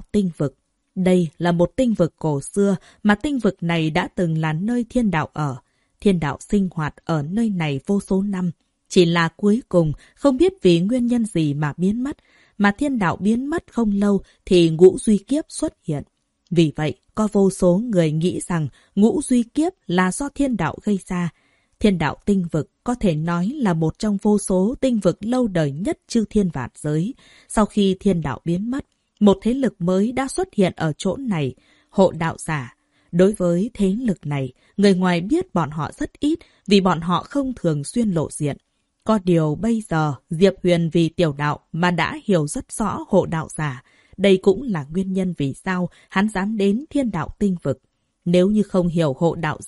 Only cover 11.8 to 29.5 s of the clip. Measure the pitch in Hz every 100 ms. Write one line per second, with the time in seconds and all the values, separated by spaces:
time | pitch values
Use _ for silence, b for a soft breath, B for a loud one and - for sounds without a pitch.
11.8 | 185 226 262 - b b b b 202 196
12.8 | 294 254 175 - 190 240 277 330 - -
13.8 | 220 196 202 196 b b - 180 170 160
14.8 | 185 247 - 202 - 285 - - 311 _
15.8 | - 143 - _ _ _ - 170 160 143
16.8 | 151 - _ - 214 202 196 - 180 175
17.8 | 247 190 160 156 180 - - 175 147 b
18.8 | b - 214 - - 247 233 - 330 -
19.8 | - 175 - - 285 - 277 220 151 -
20.8 | - 196 - 180 175 _ _ _ _ -
21.8 | 214 180 151 - - 196 170 160 135 _
22.8 | - 247 202 151 165 170 185 302 214 165
23.8 | 160 - 214 202 214 208 - 185 196 277
24.8 | 262 233 185 - 214 254 240 175 151 139
25.8 | 226 349 - 233 208 214 190 139 117 -
26.8 | 151 156 190 - b b b - 208 -
27.8 | 196 190 202 175 147 120 - 175 226 269
28.8 | - _ _ - 208 196 220